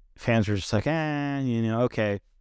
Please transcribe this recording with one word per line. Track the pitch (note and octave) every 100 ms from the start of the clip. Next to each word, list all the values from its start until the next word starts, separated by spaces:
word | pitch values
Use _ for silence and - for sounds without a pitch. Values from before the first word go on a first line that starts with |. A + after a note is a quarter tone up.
| _ -
fans | - A2+ G2+
were | G2+
just | -
like, | G#2+ C#3+
"Eh, | D#3+ D#3 D3 C#3+ C#3
you | C3 A2+
know, | A2+ A2+
okay." | B2 - G#2+ G2+ - _